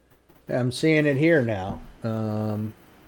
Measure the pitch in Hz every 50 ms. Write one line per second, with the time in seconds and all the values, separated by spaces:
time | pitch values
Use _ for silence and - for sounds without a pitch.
0 | _ _ _ _ _ _ _ _ _ - 143 131 123 127 120 - - 160 160 156
1 | 151 147 139 131 156 165 170 147 120 113 110 95 92 98 - - - - - -
2 | - 113 110 110 110 107 107 107 107 107 107 107 107 110 107 - - - - -
3 | -